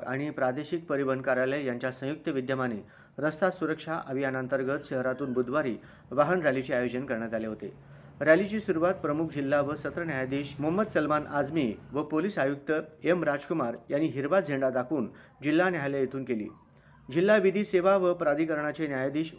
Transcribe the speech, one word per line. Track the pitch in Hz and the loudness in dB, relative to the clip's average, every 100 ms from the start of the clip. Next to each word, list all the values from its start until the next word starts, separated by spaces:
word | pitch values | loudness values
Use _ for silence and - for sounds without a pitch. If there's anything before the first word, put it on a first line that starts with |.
| - | -2
आणि | 135 147 | -4 -4
प्रादेशिक | 131 127 127 147 170 170 | 0 0 0 -4 -6 -2
परिवहन | 143 135 131 | -2 0 0
कार्यालय | 135 127 131 143 | 0 2 2 0
यांच्या | 135 120 131 | -2 -2 -4
संयुक्त | 127 135 156 170 | -4 -6 -4 -4
विद्यमाने | 135 127 131 127 107 - - - - | -2 -2 0 -2 -4 -10 -20 -16 -4
रस्ता | 151 - 190 | -4 0 0
सुरक्षा | 180 156 156 - 160 143 | 0 -2 -4 -4 -6 -4
अभियानांतर्गत | 135 135 131 127 135 127 143 | -2 -2 -2 -2 -2 0 -4
शहरातून | - 131 127 127 139 | -4 -4 -2 -2 -2
बुधवारी | 123 123 143 135 104 - - - | 0 0 0 0 -4 -8 -20 -2
वाहन | 131 147 180 | 2 4 4
रॅलीचे | 156 131 131 | 2 2 0
आयोजन | 127 123 123 135 | 0 0 -2 -2
करण्यात | 113 113 | -4 -2
आले | 113 110 | -4 -4
होते. | 107 98 - - - - - | -6 -10 -14 -20 -20 -20 0
रॅलीची | 147 165 196 214 | 6 6 4 -2
सुरुवात | 196 160 170 | 0 2 2
प्रमुख | 190 - 151 160 | 2 0 0 -2
जिल्हा | 147 139 147 | -2 2 2
व | 139 | 2
सत्र | 147 147 147 | -2 -6 -4
न्यायाधीश | 165 135 131 139 143 - | -4 -2 -2 -2 -4 -4
मोहम्मद | 151 180 214 | 0 0 0
सलमान | 170 151 151 143 | 0 2 0 0
आझमी | 147 135 160 123 98 - | 0 0 0 0 -2 -6
व | 135 | -4
पोलीस | 147 156 196 185 | -2 0 0 0
आयुक्त | 139 139 - 156 165 - | 0 0 -2 -2 -4 -4
एम | 151 175 | 0 2
राजकुमार | 147 143 - 165 120 117 - | 2 0 -2 -2 -2 -4 -4
यांनी | 139 156 | 0 0
हिरवा | 127 143 190 | 0 2 2
झेंडा | 151 135 131 | 2 0 0
दाखवून | 127 127 151 107 - - - | 0 0 -2 -2 -8 -20 -6
जिल्हा | 139 160 185 | 0 2 2
न्यायालय | 170 139 139 | 0 -2 -2
येथून | 131 135 | -2 -2
केली. | 131 113 101 - _ - - - - | -4 -4 -4 -10 _ -20 -20 -20 -4
जिल्हा | 143 196 214 | 2 4 6
विधी | 196 190 | 6 2
सेवा | 208 185 185 196 | 2 4 4 4
व | 180 | 4
प्राधिकरणाचे | 175 156 143 160 151 151 147 156 | 2 2 2 0 0 -2 -2 -4
न्यायाधीश | 135 135 147 160 | -2 -2 -2 -4